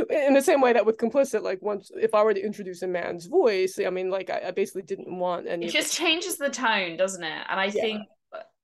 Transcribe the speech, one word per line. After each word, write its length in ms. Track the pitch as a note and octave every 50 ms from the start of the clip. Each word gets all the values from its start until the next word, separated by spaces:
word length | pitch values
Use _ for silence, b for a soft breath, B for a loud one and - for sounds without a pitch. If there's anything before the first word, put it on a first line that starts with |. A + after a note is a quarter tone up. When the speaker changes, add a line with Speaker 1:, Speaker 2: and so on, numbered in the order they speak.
| - -
Speaker 1:
in 240 | - D#4 C4+ C#4 C4+
the 80 | C#4
same 200 | C4+ F#4 D#4+ C#4
way 100 | C4 B3
that 140 | A#3 A#3 G3+
with 120 | A3 A3
complicit, 440 | - A#3 A3 - C#4+ C#4 - - G#3 F#3
like, 180 | F#3 G3 F#3+
once, 300 | F#3 G#3 G#3 G3 - - - -
if 160 | A3 A3 A3
I 80 | G#3+ G#3+
were 100 | A3 G#3
to 80 | G#3 -
introduce 380 | G#3+ G3+ G3+ G3 F#3 F3+ F3
a 60 | F#3
man's 380 | F#3 F3+ E3+ F3 - F3 E3+ E3
voice, 520 | F3+ C#4+ F#4 E4 A#3 G3+ F#3 F#3 F#3 -
I 120 | - G3 F#3+
mean, 200 | F3+ F#3 F#3 F#3
like, 200 | F#3+ F#3+ F3+ F3+
I, 180 | - - -
I 40 | F#3
basically 320 | F3+ G3 G3 - - F#3+ F#3
didn't 300 | - G3 F#3+ F#3+ - F3 F3+
want 280 | F3+ F3+ F3 F3 -
any 180 | E3 F3 E3+ E3+
Speaker 2:
It 20 |
Speaker 1:
of 60 | E3+ -
the 60 | D4+
Speaker 2:
just 140 | - - -
changes 440 | - E4 E4+ D#4+ F4 F#4 F4+ D4+
the 120 | D4+ C#4+ C#4
tone, 460 | - A#3+ B3+ A3+ G#3+ G3+ F#3 E3+ E3
doesn't 280 | D#3+ F#3+ G3 F#3+ F3 E3+
it? 200 | D#3 D3+ - - -
And 100 | - F#3+
I 100 | F#3+ G3+
Speaker 1:
Yeah. 120 | G#3 G#3
Speaker 2:
think, 220 | A3 A3 G#3+ G#3+ G#3 - _ _ _ _ - - - - _ _